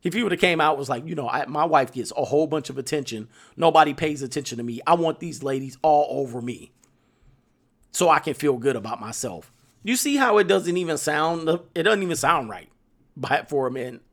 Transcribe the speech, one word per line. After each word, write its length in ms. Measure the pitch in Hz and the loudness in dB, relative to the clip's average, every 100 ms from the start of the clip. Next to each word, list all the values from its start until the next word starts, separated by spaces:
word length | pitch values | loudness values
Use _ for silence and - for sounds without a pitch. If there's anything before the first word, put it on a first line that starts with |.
If 120 | 180 | -2
he 80 | 180 | 0
would 80 | 226 | 0
have 100 | 180 | 2
came 200 | 185 165 | 2 4
out, 180 | 151 143 | 2 2
was 100 | 135 | -2
like, 160 | 123 | -6
"You 120 | 156 160 | -6 -6
know, 120 | 120 | -4
I, 180 | 131 143 | -4 -4
my 180 | 147 | -2
wife 280 | 160 156 127 | 4 4 2
gets 200 | 127 113 - | -4 -8 -4
a 80 | |
whole 220 | 135 147 160 | 0 2 2
bunch 240 | 156 135 | -2 -4
of 80 | 135 | -10
attention. 500 | 131 156 131 113 110 _ - - | -4 -4 -4 -10 -12 _ -20 0
Nobody 360 | 165 156 151 | 4 6 6
pays 300 | 135 156 151 | 4 -4 -4
attention 360 | 131 147 139 117 | -6 -6 -6 -8
to 40 | |
me. 180 | 120 120 139 | -8 -6 2
I 80 | |
want 240 | 170 165 156 | 2 2 -2
these 240 | 175 127 | -8 -8
ladies 360 | 135 135 135 - | -4 -4 -6 -2
all 240 | 156 147 147 135 | 2 4 2 -2
over 200 | 135 120 | -6 -6
me 300 | 120 117 - _ _ _ _ _ _ _ _ _ _ _ _ | -8 -10 -12 _ _ _ _ _ _ _ _ _ _ _ _
so 180 | - 180 | 0 4
I 120 | 156 | 4
can 140 | - | 2
feel 220 | 135 147 127 | -2 0 0
good 200 | 123 120 | 0 -2
about 240 | 104 117 | -6 -10
myself." 500 | - - 127 85 - _ _ _ | -10 -8 -8 -10 -16 _ _ _
You 140 | 196 254 | -4 -2
see 200 | 294 285 | 0 0
how 220 | 262 214 | 4 4
it 80 | 185 | 4
doesn't 300 | 196 175 175 | 2 2 -2
even 200 | 175 151 | -2 -2
sound, 520 | - 151 160 170 160 170 - | -2 0 0 0 -2 -2 -2
it 80 | - | -2
doesn't 200 | 170 214 | 2 2
even 140 | 185 156 | 0 0
sound 340 | 135 165 120 | 2 2 0
right 180 | 95 - _ _ _ _ - | -10 -16 _ _ _ _ -10
by, 300 | 127 151 - | -2 -2 0
for 180 | 147 131 | 0 0
a 40 | |
man 300 | 127 123 123 _ | -2 -8 -10 _